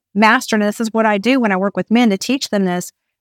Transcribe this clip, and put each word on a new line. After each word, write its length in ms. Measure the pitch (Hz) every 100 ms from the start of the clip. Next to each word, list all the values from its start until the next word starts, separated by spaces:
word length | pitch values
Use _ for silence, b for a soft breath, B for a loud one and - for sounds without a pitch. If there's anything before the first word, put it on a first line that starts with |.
| _
master, 420 | 196 214 233 - 220
and 60 |
this 180 | 208 208
is 120 | 226
what 140 | 226 220
I 120 | 208
do 220 | 220 269
when 120 | 226
I 40 | 185
work 200 | 196 -
with 140 | 180
men 200 | 226 240
to 80 | 196
teach 320 | - 262 -
them 140 | 208
this, 280 | 190 180 - _ _ _